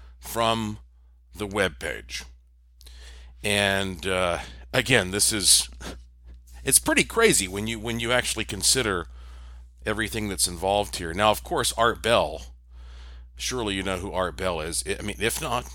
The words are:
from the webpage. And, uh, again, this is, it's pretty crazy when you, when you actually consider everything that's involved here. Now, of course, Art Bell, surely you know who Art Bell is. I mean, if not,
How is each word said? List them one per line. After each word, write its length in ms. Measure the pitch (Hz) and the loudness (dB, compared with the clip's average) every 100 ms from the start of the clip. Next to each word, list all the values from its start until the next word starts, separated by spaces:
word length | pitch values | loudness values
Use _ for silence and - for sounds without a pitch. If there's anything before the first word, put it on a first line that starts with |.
| - - | -20 -18
from 600 | - 113 113 113 107 107 - - - - _ - | -6 0 2 2 0 -6 -14 -20 -20 -20 _ -8
the 120 | 104 | -4
webpage. 760 | 101 95 73 80 55 - - - - - _ _ - - - - - - - | 0 0 0 -8 -8 -10 -12 -12 -18 -20 _ _ -20 -20 -20 -18 -18 -20 -6
And, 640 | 107 101 101 98 98 87 95 | 0 2 4 2 0 -4 -2
uh, 320 | 92 90 85 - - - | 2 2 0 -6 -14 -2
again, 380 | 127 120 127 92 | -2 4 4 4
this 220 | 98 - | 2 2
is, 340 | 110 90 - - - - - - - - - - - | 4 4 4 2 -8 -12 -14 -18 -20 -20 -20 -20 -8
it's 160 | 139 - | 2 2
pretty 240 | - 302 | 4 2
crazy 460 | - 226 226 143 95 | 2 4 4 4 0
when 180 | 98 110 | -4 -4
you, 120 | 113 | -4
when 200 | 110 117 | -4 -2
you 140 | 117 | 2
actually 320 | 127 - - 107 | 2 2 -2 -4
consider 600 | 98 - 131 110 92 80 - - - - - - - - | 0 2 4 2 0 -4 -12 -18 -18 -18 -18 -20 -8 -4
everything 440 | 107 107 113 107 | -2 -2 -2 -2
that's 180 | 92 - | 0 -2
involved 500 | 85 95 101 101 - | 0 2 2 2 -4
here. 160 | 85 | -4
Now, 180 | 85 107 | 4 4
of 120 | 104 | 4
course, 300 | - 160 117 - | 0 -2 0 2
Art 240 | 117 95 | 2 2
Bell, 520 | 107 113 78 78 - - - - - - - - - - | 4 4 4 -2 -12 -18 -20 -18 -18 -16 -16 -16 -18 -8
surely 380 | - 127 107 98 | -4 -2 0 0
you 60 | |
know 140 | 95 92 | 0 -2
who 140 | 95 | -2
Art 240 | 87 90 76 | 0 0 0
Bell 240 | 95 82 | -2 -2
is. 240 | 78 82 - | -2 -4 -4
I 160 | 101 | -4
mean, 140 | 107 95 | -6 -2
if 220 | 107 - | -2 -2
not, 240 | 156 120 - | -2 -2 -4